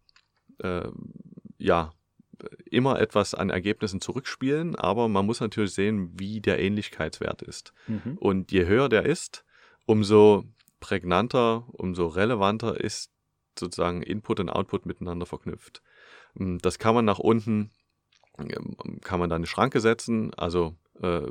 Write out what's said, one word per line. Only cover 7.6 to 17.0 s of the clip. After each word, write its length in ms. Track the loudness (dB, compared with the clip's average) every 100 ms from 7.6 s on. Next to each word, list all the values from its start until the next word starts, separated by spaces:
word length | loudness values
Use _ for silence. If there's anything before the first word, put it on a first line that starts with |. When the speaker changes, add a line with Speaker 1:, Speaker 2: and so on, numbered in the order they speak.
| -18 _ -8
Speaker 2:
Mhm. 300 | -8 -6 -2
Speaker 1:
Und 340 | 0 0 2
je 140 | 2
höher 240 | 4 4 4
der 160 | 2
ist, 400 | 2 -2 -6 -16 _ _ _ _
umso 600 | 2 2 8 10 10 8 2 _ _ -14
prägnanter, 880 | -6 -4 2 2 2 4 4 2 -6
umso 360 | -8 -4 -2 -2
relevanter 720 | 2 0 2 2 0 -2 -4
ist 320 | -4 -6 -12 _ _ _ _ -10
sozusagen 440 | -6 -2 -2 -2
Input 400 | -6 -6 -4 -4
und 80 | -2
Output 360 | -2 -2 -6
miteinander 400 | -6 -8 -8 -8
verknüpft. 560 | -8 -10 -10 -12 -16 -20 _ _ -20 -20 -16 -8
Ähm, 220 | -6 -2
das 180 | -2 0
kann 160 | 2
man 120 | 4